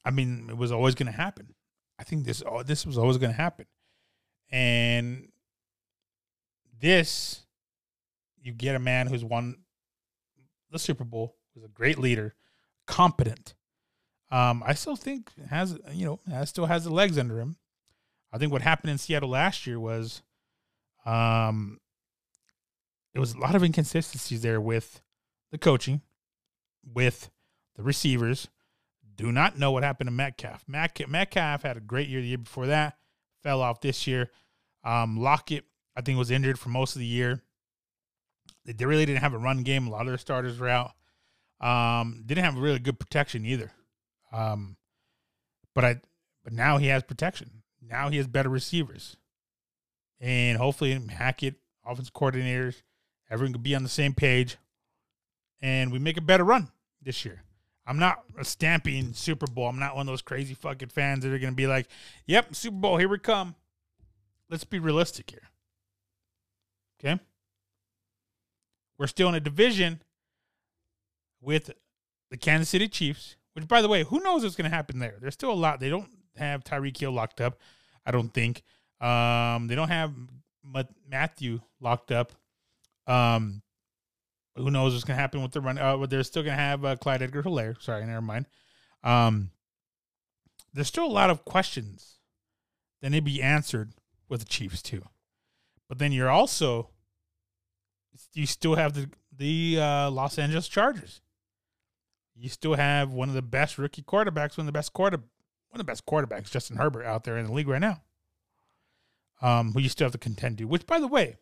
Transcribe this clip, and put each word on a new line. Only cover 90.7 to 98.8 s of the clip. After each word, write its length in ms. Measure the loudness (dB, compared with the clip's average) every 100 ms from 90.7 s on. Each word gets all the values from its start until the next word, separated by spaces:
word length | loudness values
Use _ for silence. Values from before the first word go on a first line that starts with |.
there's 140 | -6 -4
still 180 | -2 0
a 20 |
lot 220 | 4 4
of 160 | 4 0
questions 720 | 0 0 -4 -12 -14 -20 _ _ _ _ _ _ _ _ _
that 100 | -2
need 80 | 0
to 20 |
be 220 | 0 0
answered 500 | 2 2 2 -4 -6 -12 _ _ -10
with 120 | -8
the 80 | -4
Chiefs 340 | -6 -6 -8
too. 220 | -8 -10 -12 _ _ _ _ _ _ _ -12
But 120 | -2
then 120 | 0
you're 200 | 2 4
also, 580 | 4 4 2 0 0 -6 _ _ _ _ _ _ _ _ _ _ _ _ -20 -12
you 140 | -4 -4
still 280 | 0 2
have 180 | 4